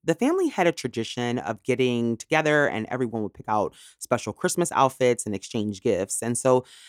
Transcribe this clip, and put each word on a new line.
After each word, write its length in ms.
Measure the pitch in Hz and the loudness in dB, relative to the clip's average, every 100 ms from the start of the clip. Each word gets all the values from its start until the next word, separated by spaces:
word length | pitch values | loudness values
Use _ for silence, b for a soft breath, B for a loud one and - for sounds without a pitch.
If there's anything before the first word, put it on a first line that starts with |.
The 100 | 160 | -2
family 340 | 165 262 370 330 | 0 0 2 0
had 200 | - 170 | 2 0
a 40 | |
tradition 640 | - 127 113 110 - 120 120 | 0 -4 -4 -6 -4 -2 -2
of 220 | 85 113 | -4 -6
getting 520 | - 123 127 120 117 113 | -2 2 2 2 0 -2
together 520 | - 156 151 151 143 | 0 0 4 2 2
and 180 | 113 107 | 0 -6
everyone 380 | 123 120 113 | -4 -4 -4
would 100 | 101 | -6
pick 140 | - - | -8 -2
out 260 | 107 90 B B B | 0 0 B B B
special 340 | - 120 110 | -2 -2 -2
Christmas 380 | - 180 - 170 | -4 -2 0 0
outfits 540 | - 131 - 123 117 110 | 4 2 4 2 2 -2
and 80 | |
exchange 480 | 98 - 117 104 95 | -8 -6 -4 -4 -2
gifts. 400 | 120 92 101 - | 0 0 -2 -4
And 160 | 117 120 | -4 0
so 260 | 131 127 B B | 4 4 B B